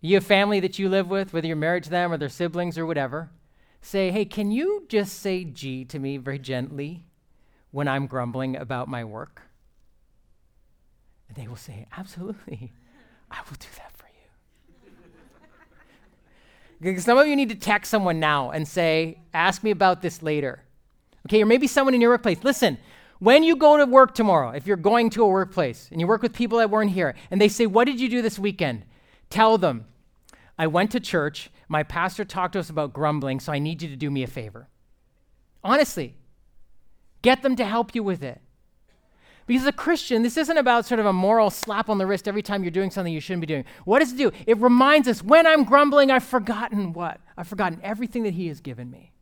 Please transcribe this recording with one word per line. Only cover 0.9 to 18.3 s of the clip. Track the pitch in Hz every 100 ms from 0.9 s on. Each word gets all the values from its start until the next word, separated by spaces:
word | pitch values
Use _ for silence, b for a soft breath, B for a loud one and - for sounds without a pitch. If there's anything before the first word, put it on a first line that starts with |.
| 190 180
with, | 196 190
whether | 165 165
you're | 160
married | 156 180
to | 151
them | 175 175
or | 165
their | 143
siblings | - 175 170 175 156
or | 165
whatever, | 160 135 143 165 _ _ _ _ _
say, | - 196 190
"Hey, | 190
can | 196 208 202
you | 220 339 415 359
just | 220 196 -
say | 196 185
'gee' | 175 123 135 131 127
to | 156
me | 135 139
very | 127 135
gently | 135 131 135 147 143 170 - _ _ _ _ _ _
when | 139 143
I'm | 135 139
grumbling | 131 120 120 131
about | 131 120 127 127
my | 127
work?" | 113 107 - - _ _ _ _ _ _ _ _ _ _ _ _ _ _ _ _ _ _ _
And | 123
they | 113
will | 120
say, | - 101 - -
"Absolutely, | 190 - 185 208 - 143 123 _ b b b b b
I | -
will | - 143
do | - -
that | -
for | - _ _ _ _ _ _ _ _ _ _ - _ _ _ 311 _ 311 _ 311 _ _ _ _ b b b b b
you." | 170 185
<laughs> |
Some | 180 247
of | 302
you |
need | 285 262
to | 214
text | - 208 -
someone | 214 190 165
now | 156